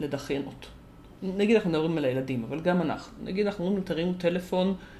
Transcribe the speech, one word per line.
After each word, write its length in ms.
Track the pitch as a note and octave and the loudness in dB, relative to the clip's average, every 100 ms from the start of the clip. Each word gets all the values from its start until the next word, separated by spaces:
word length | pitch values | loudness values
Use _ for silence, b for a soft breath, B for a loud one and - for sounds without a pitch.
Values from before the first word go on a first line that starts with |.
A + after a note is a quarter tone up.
לדחיינות. 680 | D3 C3+ - C#3+ C#3 - - - - - - - | -4 -4 -2 -2 -4 -10 -16 -18 -20 -20 -20 -8
נגיד 340 | F#3+ F#3+ G3+ A3+ | -4 2 6 6
אנחנו 140 | F#3 | 6
מדברים 280 | D#3+ D#3+ D#3+ | 2 2 2
על 60 | |
הילדים, 400 | C#3 C3 C3 B2+ A2+ | 2 2 0 -2 -4
אבל 120 | C#3+ | -2
גם 220 | E3+ F3+ | 2 2
אנחנו. 300 | D#3 A2 - - | 2 -2 -8 -12
נגיד 220 | - F#3 G#3 | -6 0 0
אנחנו 180 | G3 | 0
אומרים, 200 | F3 G3+ | 0 0
"תרימו 280 | F#3 D#3+ F3 | 0 0 0
טלפון 600 | F3+ E3+ F3+ - F#3 F#3 F#3 B B | 0 0 0 0 2 2 0 B B